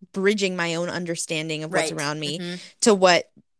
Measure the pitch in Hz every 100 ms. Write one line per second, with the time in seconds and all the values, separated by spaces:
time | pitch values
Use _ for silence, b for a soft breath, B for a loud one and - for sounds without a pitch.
0 | - 196 190 214 190 180 170 165 175 170
1 | 180 170 - 156 160 156 156 180 156 160
2 | 147 151 147 165 175 180 B B 233 202
3 | 185 170 - _ _ _